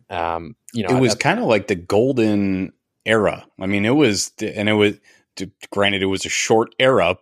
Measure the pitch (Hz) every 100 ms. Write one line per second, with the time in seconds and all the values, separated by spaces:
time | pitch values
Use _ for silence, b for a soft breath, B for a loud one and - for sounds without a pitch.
0 | - 92 85 82 82 - - 117 98 127
1 | 127 - 143 214 202 107 - 92 85 101
2 | 131 131 110 101 98 92 92 - _ _
3 | 110 110 92 - - - 95 101 107 147
4 | 131 98 - - 107 107 104 107 104 -
5 | b b b - 98 _ - 101 101 98
6 | 95 95 - - - 113 117 - 131 120
7 | 87 92